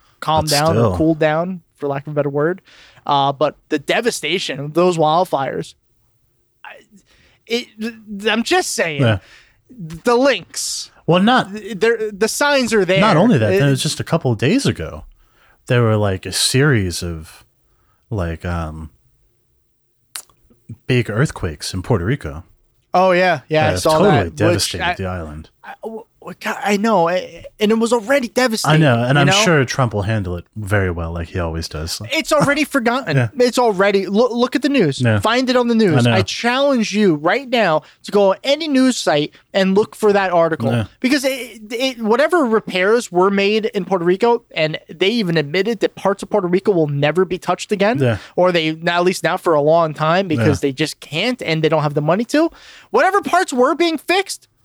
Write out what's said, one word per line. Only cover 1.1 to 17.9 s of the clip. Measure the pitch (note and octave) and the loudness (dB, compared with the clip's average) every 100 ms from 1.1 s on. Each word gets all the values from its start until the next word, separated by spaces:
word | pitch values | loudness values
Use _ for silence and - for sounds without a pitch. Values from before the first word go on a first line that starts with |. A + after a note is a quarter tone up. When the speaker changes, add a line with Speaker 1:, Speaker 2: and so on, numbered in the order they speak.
| D#3+ | 2
Speaker 1:
down, | D#3 D#3 F3+ F3+ - | 0 0 -2 -8 -14
for | _ C#3+ | _ -6
lack | C#3 D3 | -6 -6
of | |
a | D3 | -4
better | C#3+ | -2
word. | C#3+ D#3 F#3+ - - - _ - | -2 -2 -2 -10 -20 -20 _ -2
Uh, | C#3+ C#3 | 0 0
but | C3+ D3 - _ | 0 -2 -4 _
the | D3+ | -6
devastation | C#3+ F3+ A#3 - D3+ F3+ - C3+ | -2 -2 -2 -4 -4 -4 -4 -8
of | D3 D#3+ | -4 0
those | F3+ E3 | 2 2
wildfires, | D3+ D#3 - C#3+ C3+ - D#3+ - _ _ _ _ _ _ _ _ | 2 2 0 -2 -4 -6 -10 -16 _ _ _ _ _ _ _ _
I, | - - _ - _ _ _ _ - | -20 -20 _ -20 _ _ _ _ -6
it, | A#3 A#3+ G#3+ A3 A3+ G#3+ G3+ G#3+ | -6 -6 -10 -10 -10 -14 -8 -2
I'm | A3 | -2
just | A#3 F#4 - | 0 0 0
saying, | - F3 C#3+ | -4 -4 0
Speaker 2:
Yeah. | A#2+ G2+ - - _ _ _ B3+ D#3+ E3 | 0 0 -4 -20 _ _ _ -18 -16 -6
Speaker 1:
the | A#3+ A#3+ | 0 2
links. | C#4 G#3 - - - - - _ - | 2 0 -4 -10 -8 -10 -12 _ 0
Speaker 2:
Well, | F3 | 2
not | G#3 B3+ F#3+ | 4 4 0
Speaker 1:
Th-, | G#3 G3+ G3+ | -6 -10 -2
there, | A3 A3+ A3 | 0 0 -4
the | G3 G#3+ | -2 -4
signs | - C#4+ C#4+ A#3 A3 | 0 0 2 2 2
are | F3 | 2
there. | F#3+ | 4
Speaker 2:
Not | G#3+ D#3+ | 4 6
only | A3+ D#3+ | 6 4
that, | G#2+ | 4
Speaker 1:
It | G3 | 4
Speaker 2:
then | C#3+ | 2
it | |
was | C3 | 2
just | D#3 - | -2 -6
a | |
couple | - E3 C3 | -2 -2 0
of | A2 | 0
days | B2+ B3+ F3+ | 2 2 0
ago, | - D#2 D2 - - _ _ _ _ - | -2 -6 -10 -18 -20 _ _ _ _ -2
there | B2 | 2
were, | A#2 G#2+ | 2 2
like, | G#2 F#2+ G2 | 0 -2 -6
a | |
series | - - B2+ D3 A#2+ F#2 E2 | -4 0 2 4 2 0 -4
of, | F2 E2 D#2+ - _ _ _ _ _ | -8 -8 -12 -20 _ _ _ _ _